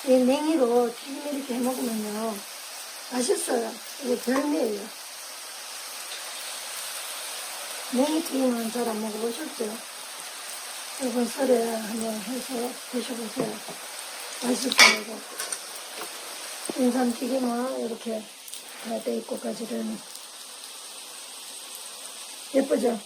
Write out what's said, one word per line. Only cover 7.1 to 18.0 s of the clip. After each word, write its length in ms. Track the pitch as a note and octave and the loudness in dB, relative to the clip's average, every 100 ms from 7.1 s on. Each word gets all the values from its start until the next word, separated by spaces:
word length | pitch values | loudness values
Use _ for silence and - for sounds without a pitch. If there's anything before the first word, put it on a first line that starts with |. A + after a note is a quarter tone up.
| - - - - - - - - | -6 -6 -6 -6 -8 -6 -8 0
냉이 320 | B3 D4 D#4 | 4 4 4
튀김은 480 | E4 C4 B3+ A#3 A3+ | 2 4 4 4 0
잘 160 | A#3+ A3+ | 0 0
안 120 | G#3+ | 0
먹어보셨죠? 760 | A3 G#3 A#3 A#3+ D4+ - A3 A3+ - - - - - - - - - - - - | -2 0 -2 -2 -6 -4 -4 -4 -8 -10 -10 -10 -10 -8 -8 -8 -8 -10 -8 -2
이번 220 | C4 A#3+ | 2 4
설에 520 | A#3 - C4 A#3 A3+ A3+ | 2 4 6 8 6 0
한번 440 | G#3+ A3+ A3+ A3 | -2 -2 0 -2
해서 340 | G#3 B3+ - B3 A#3+ - - | -2 -4 -2 -2 -2 -4 -4
드셔보세요. 680 | B3 A3 A#3 A3 B3+ A3 G#3+ - - - - - - - - | -4 -2 -4 -4 -2 -2 -2 -8 -10 -10 -10 -10 -8 -8 -2
맛있어요, 580 | A#3+ A3+ B3+ - A3 A3 | 2 2 4 10 10 8
이거. 160 | G#3+ G#3 - - - - - - - - - - - - - - - - | -2 -8 -8 -8 -6 -6 -6 -10 -10 -8 -8 -8 -8 -8 -8 -8 -6 2
인삼 360 | B3+ A#3+ B3 | 4 6 2
튀김은 720 | A#3 B3 C4 B3 A#3 B3+ C4 A#3 | 2 0 2 2 0 0 -2 -2
이렇게 380 | A3+ | -4